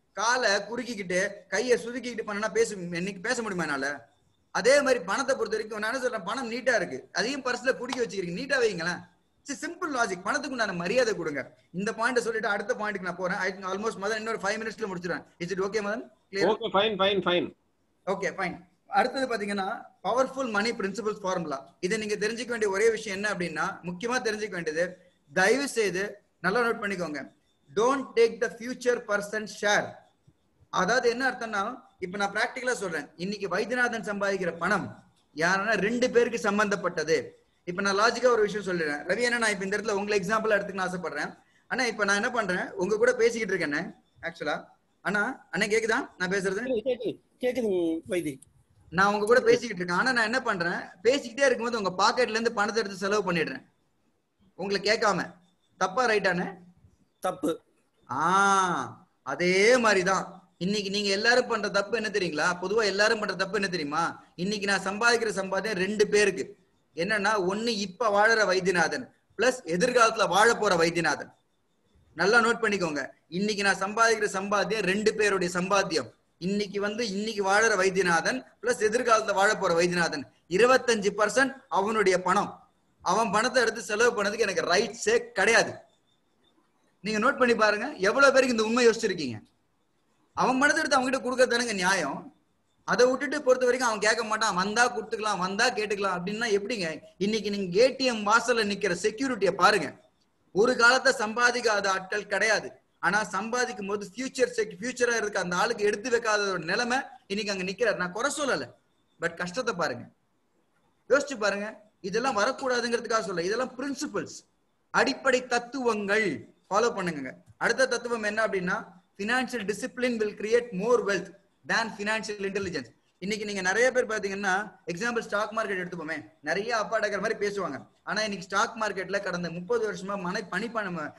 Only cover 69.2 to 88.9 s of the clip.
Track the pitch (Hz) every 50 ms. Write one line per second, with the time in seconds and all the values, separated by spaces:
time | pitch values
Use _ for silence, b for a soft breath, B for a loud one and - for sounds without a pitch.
69.2 | _ _ _ - 220 254 254 - - 160 165 180 233 247 240 240 226 226 226 220
70.2 | 196 175 175 196 214 233 233 185 208 202 185 165 165 170 160 170 165 156 - -
71.2 | - - - _ _ _ _ _ _ _ _ _ _ _ _ _ _ _ _ 156
72.2 | 175 196 226 240 220 226 226 - 220 214 202 185 175 160 151 143 131 - - _
73.2 | _ _ 160 180 202 214 214 190 202 202 185 185 190 202 208 226 226 226 226 214
74.2 | 208 196 - 190 196 202 208 202 190 175 214 226 180 175 190 214 214 214 - -
75.2 | 214 202 196 185 175 175 175 180 180 185 202 196 190 175 160 147 120 - - _
76.2 | _ _ _ _ 165 185 202 202 208 190 202 202 202 208 214 220 240 190 190 202
77.2 | 214 226 214 202 196 190 196 208 226 226 214 185 185 190 175 185 185 175 170 160
78.2 | 160 196 254 254 - b b _ - 233 247 180 214 214 196 254 - 233 226 220
79.2 | 190 196 196 190 196 214 214 175 190 180 170 165 175 180 175 175 170 151 156 143
80.2 | 123 b b b b _ 165 196 233 247 262 254 254 - 226 214 190 202 202 208
81.2 | 214 214 - 254 269 254 254 - - _ 160 185 190 214 220 220 202 185 180 175
82.2 | 180 180 185 180 170 - - - - _ _ _ _ _ _ _ - 165 185 214
83.2 | 233 208 180 208 233 254 240 247 233 220 214 233 - - 208 208 240 240 - 208
84.2 | 196 202 214 220 226 202 180 165 151 156 175 202 233 - - - - 208 226 233
85.2 | 233 - - 190 190 220 233 208 165 - 113 - - _ _ _ _ _ _ _
86.2 | _ _ _ _ _ _ _ _ _ _ _ _ _ _ _ _ - 208 220 214
87.2 | 220 269 277 - - 226 233 202 214 208 208 208 233 294 - - 185 202 226 269
88.2 | 277 269 254 262 254 254 240 220 214 220 233 254 240 233